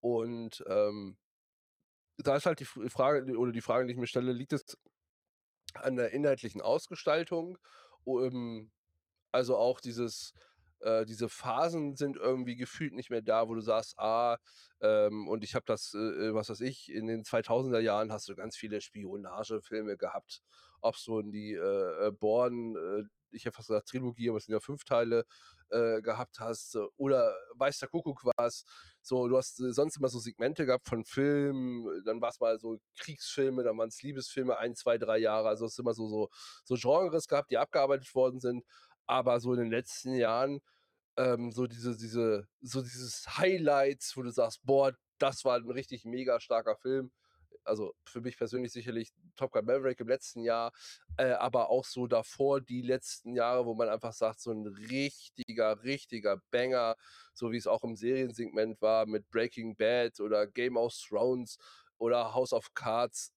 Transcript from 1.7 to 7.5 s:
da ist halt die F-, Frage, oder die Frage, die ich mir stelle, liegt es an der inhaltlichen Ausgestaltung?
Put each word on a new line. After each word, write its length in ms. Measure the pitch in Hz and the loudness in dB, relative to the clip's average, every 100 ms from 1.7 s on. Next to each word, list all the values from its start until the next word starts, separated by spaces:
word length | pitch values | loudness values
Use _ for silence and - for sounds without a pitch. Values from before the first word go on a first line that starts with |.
| _ _ _ _ - | _ _ _ _ -4
da 180 | 135 143 | 0 2
ist 100 | 180 | 2
halt 140 | 156 | 0
die 40 | |
F-, 280 | 139 - 120 | -6 -8 -8
Frage, 440 | - 131 147 131 120 | 2 4 4 0 0
oder 140 | 123 | 0
die 80 | 117 | -2
Frage, 240 | - 120 127 | 0 0 0
die 40 | |
ich 40 | 123 | -2
mir 60 | 120 | -2
stelle, 240 | 127 123 | 0 0
liegt 200 | 123 139 | -2 -2
es 240 | 147 - - _ _ _ _ _ _ _ _ - | -4 -4 -20 _ _ _ _ _ _ _ _ -18
an 220 | - 135 127 | -6 -2 0
der 160 | 117 | 0
inhaltlichen 500 | 131 147 131 113 92 | 2 2 2 -2 -4
Ausgestaltung? 960 | 98 147 - 170 - 156 165 170 170 | 0 0 0 -4 0 0 0 -4 -4